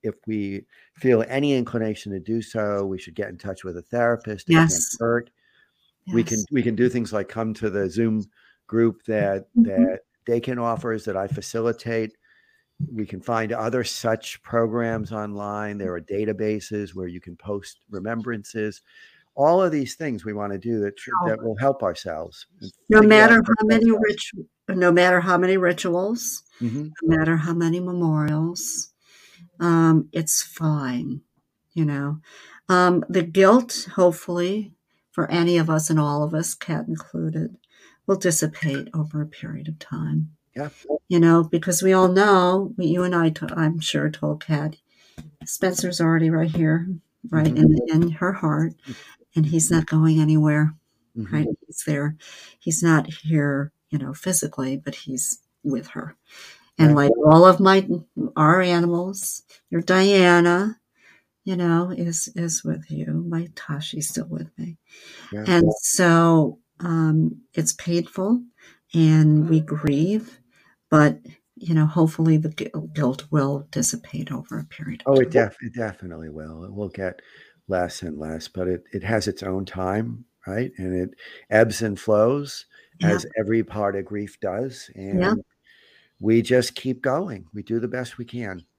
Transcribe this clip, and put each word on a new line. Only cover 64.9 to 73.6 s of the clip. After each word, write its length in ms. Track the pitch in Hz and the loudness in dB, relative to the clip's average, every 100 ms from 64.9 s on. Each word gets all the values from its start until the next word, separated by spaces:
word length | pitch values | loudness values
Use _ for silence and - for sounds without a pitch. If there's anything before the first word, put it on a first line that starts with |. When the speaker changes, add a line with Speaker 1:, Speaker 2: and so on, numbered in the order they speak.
| - - - - | -20 -20 -20 -14
Speaker 1:
Yeah. 100 | 208 107 | -8 0
Speaker 2:
And 240 | 175 170 - | 4 4 0
so, 800 | - - 180 165 165 165 147 - _ _ | -4 2 4 6 6 4 2 -4 _ _
um, 640 | 170 165 160 156 160 - _ | -4 0 2 2 0 -4 _
it's 200 | - 160 | -6 -4
painful 680 | - - 170 170 - 190 240 240 _ - _ _ | -4 -2 -4 -4 -6 -2 -2 -4 _ -20 _ _
and 560 | 165 160 156 151 151 160 | 2 6 6 6 6 4
we 100 | 160 | 2
grieve, 800 | 156 151 147 143 170 214 226 - _ _ _ _ _ | 0 -4 0 0 0 0 -4 -20 _ _ _ _ _
but, 300 | 156 147 - - - _ - | 4 4 2 -14 -20 _ -14
you 180 | 170 160 | -2 2
know, 100 | 156 | 2
hopefully 520 | 170 160 160 160 156 | 2 0 2 2 2
the 120 | 156 | 0
gu-, 400 | 156 107 160 160 | -6 -10 -10 -10
guilt 320 | - 135 131 - | -4 -2 -4 -2
will 360 | 151 139 143 | 0 0 -4